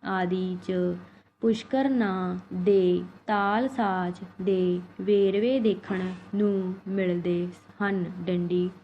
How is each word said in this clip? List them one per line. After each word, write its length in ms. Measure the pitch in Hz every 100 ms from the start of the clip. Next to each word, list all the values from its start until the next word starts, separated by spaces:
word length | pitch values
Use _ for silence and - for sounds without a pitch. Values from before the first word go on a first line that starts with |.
ਆਦਿ 520 | - 190 180 185 185 180
'ਚ 100 | - 185 180 175 180 - _ _
ਪੁਸ਼ਕਰ 480 | 226 226 - 262 269
ਨਾਂ 480 | 262 208 185 180 180 -
ਦੇ 500 | 185 180 196 185 180 180 - -
ਤਾਲ 420 | 208 202 214 262
ਸਾਜ਼ 520 | 262 208 185 180 180 185 -
ਦੇ 380 | 190 190 180 180 180 -
ਵੇਰਵੇ 600 | 190 202 196 196 226 262
ਦੇਖਣ 400 | 220 190 - 190 185 185 -
ਨੂੰ 400 | 202 208 196 185 190 -
ਮਿਲਦੇ 600 | 196 185 175 175 175 180 175 - -
ਹਨ। 220 | 202 196 170 180
ਡੰਡੀ। 500 | 175 180 175 180 180 -